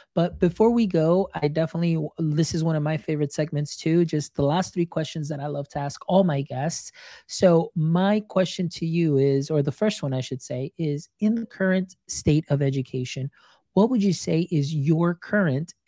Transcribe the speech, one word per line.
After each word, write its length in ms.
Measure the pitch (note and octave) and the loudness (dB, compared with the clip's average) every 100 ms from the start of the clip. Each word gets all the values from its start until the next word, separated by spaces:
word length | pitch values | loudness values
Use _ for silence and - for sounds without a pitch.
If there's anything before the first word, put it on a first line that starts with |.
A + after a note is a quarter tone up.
| _ | _
But 260 | - F3 - | -2 -2 2
before 300 | F3 F3 A3+ | 0 4 4
we 160 | A#3+ G#3+ | 4 2
go, 420 | F3 D#3+ F#3 G3 | 2 4 2 0
I 140 | - D3 | -2 -2
definitely, 540 | D#3+ D#3+ E3+ E3+ D#3+ D3 - | 0 -2 0 0 0 -2 -4
this 360 | D#3 D3+ D#3+ | 0 0 0
is 100 | E3 | 0
one 120 | D#3+ D#3 | 0 0
of 60 | |
my 140 | D3 D#3 | 0 -2
favorite 360 | - D3+ D3 | -2 -2 -2
segments 440 | - D3+ D3 D3 - | -2 -2 -2 -4 -4
too, 300 | E3 E3 E3+ | 2 2 2
just 280 | D3+ - | 0 -4
the 80 | - | 0
last 300 | C#3+ E3+ F#3 | 0 2 -2
three 140 | F3 E3+ | -4 -4
questions 420 | E3 D3+ E3 D3 | -4 -6 -6 -6
that 100 | C#3+ | -6
I 80 | D3 | -6
love 220 | C#3+ C#3 | -8 -8
to 100 | D3 | -6
ask 220 | C#3+ - - | -6 -6 0
all 160 | F#3 | 2
my 160 | F#3+ C#3 | 4 2
guests. 520 | C#3 B2+ D3+ - - - - - - | -2 -4 -4 -6 -10 -18 -20 -20 -14
So 460 | - F#3 E3 - E3+ | 2 4 4 2 -2
my 440 | D#3 E3+ G3 G#3+ | 0 2 2 0
question 480 | G#3 F#3+ F3+ - E3+ | -2 -2 -2 -2 -6
to 160 | - E3 | -4 -2
you 320 | E3+ D#3+ C#3 | 0 2 4
is, 320 | C#3 C#3 C#3 | 4 2 0
or 120 | D#3 | 0
the 80 | C#3+ | 0
first 320 | - G#3+ G#3 | 0 -2 -2
one 120 | C#3+ | -4
I 80 | C3 | -4
should 200 | B2+ B2+ | -6 -8
say, 300 | - B2 C#3 - | -8 -8 -8 -6
is 320 | D#3 D3 - - | -4 -4 -8 -4
in 140 | G#3+ | -2
the 120 | A3+ A3 | -2 -4
current 480 | - F#3+ F#3 F#3 - - | -2 0 0 -2 -10 -12
state 380 | - - D3+ - | -4 2 2 2
of 140 | C#3 | 0
education, 680 | C#3 C3+ B2+ C3 B2+ C3+ C3+ - _ _ _ | 0 -2 -4 -6 -8 -8 -10 -10 _ _ _
what 160 | F#3 A3+ | 2 4
would 140 | B3+ | 4
you 100 | G3 | 2
say 360 | E3 - D#3+ F3+ | 0 0 -2 0
is 240 | D#3 C#3 | 0 0
your 400 | D#3 C#3 D#3+ E3+ | 0 2 2 2
current 600 | F3 - G#3 F3 C3+ E3+ - | -2 -2 0 2 0 -4 -12